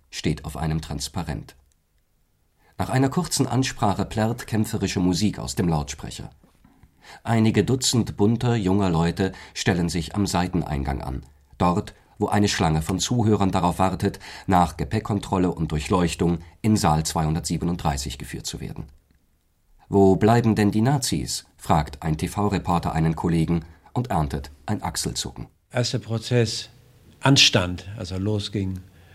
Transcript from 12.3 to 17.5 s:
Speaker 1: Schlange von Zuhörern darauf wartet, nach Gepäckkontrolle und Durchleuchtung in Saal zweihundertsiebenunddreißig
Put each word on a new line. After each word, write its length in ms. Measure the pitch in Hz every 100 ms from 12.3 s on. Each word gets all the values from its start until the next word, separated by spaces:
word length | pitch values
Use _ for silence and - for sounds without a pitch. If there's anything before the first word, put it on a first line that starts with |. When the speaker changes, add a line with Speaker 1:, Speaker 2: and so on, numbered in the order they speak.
| 104 101
Speaker 1:
Schlange 320 | - 85 78
von 180 | 78 92
Zuhörern 520 | - 123 110 104 98
darauf 280 | 92 87 82
wartet, 400 | 92 92 202 - - - -
nach 280 | 190 90 -
Gepäckkontrolle 760 | 76 107 - 104 - 95 90
und 220 | 85 78
Durchleuchtung 680 | 76 - 95 87 - 85 85 - -
in 140 | 110 107
Saal 300 | 85 78 80
zweihundertsiebenunddreißig 1120 | 85 78 80 -